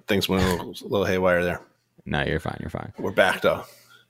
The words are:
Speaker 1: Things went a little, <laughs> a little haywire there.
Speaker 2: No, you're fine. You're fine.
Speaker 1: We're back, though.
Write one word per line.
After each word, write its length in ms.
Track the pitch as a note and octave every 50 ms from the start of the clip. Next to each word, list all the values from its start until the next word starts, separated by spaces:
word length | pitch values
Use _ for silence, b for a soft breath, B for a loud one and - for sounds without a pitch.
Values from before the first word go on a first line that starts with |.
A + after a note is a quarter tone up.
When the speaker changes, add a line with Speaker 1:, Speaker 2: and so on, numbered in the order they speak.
| _ -
Speaker 1:
Things 200 | G#2+ G2 F2+ -
went 140 | F#2+ F#2+ F#2
a 60 | F#2
little, 200 | F2+ E2 E2 -
<laughs> 120 | F2 -
a 60 | - A3
little 180 | B2 G2+ F#2+
haywire 380 | E2+ F#2+ F#2 F#2 F#2 F2+ F2 F2
there. 180 | F2 E2+ D#2 - - _ _ _ _ _ _ -
Speaker 2:
No, 180 | - - D2 C#2+
you're 160 | C#2+ D2+ D#2+
fine. 180 | - - - -
You're 100 | - -
fine. 240 | - - - - - -
Speaker 1:
We're 120 | - -
back, 300 | G2 G#2 G2+ F#2 E2+ -
though. 220 | - G2 D#2+ - - b b b b b b b b b